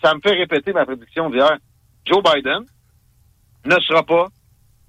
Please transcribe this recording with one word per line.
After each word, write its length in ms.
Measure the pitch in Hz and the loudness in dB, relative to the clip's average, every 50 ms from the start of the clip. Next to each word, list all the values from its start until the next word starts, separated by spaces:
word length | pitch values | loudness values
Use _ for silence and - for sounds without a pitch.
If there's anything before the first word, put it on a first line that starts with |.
ça 120 | - 156 156 | 0 0 0
me 60 | 151 | 0
fait 160 | - 202 202 | 0 -2 0
répéter 380 | 180 180 170 165 143 - 196 196 | 0 -2 -2 -4 -4 -4 -2 -2
ma 120 | 170 139 | -2 -2
prédiction 440 | 127 131 123 117 - - 160 165 156 | -2 -4 -10 -14 -10 -8 -6 -6 -2
d'hier. 280 | 120 127 135 151 156 - - _ _ _ _ _ _ _ - | 0 2 2 2 0 -2 -6 _ _ _ _ _ _ _ -4
Joe 160 | - 175 196 | 0 0 2
Biden 440 | 185 170 156 143 131 131 151 190 240 - _ _ _ _ _ _ _ _ _ _ _ _ _ _ _ _ _ _ - | 2 2 0 0 0 -4 -4 -6 -8 -12 _ _ _ _ _ _ _ _ _ _ _ _ _ _ _ _ _ _ -2
ne 140 | - 175 175 | 0 0 0
sera 240 | - - 156 165 151 | 0 0 0 0 0
pas 240 | - 165 170 175 196 - _ _ _ _ _ _ _ _ _ _ | 2 0 0 0 -2 -6 _ _ _ _ _ _ _ _ _ _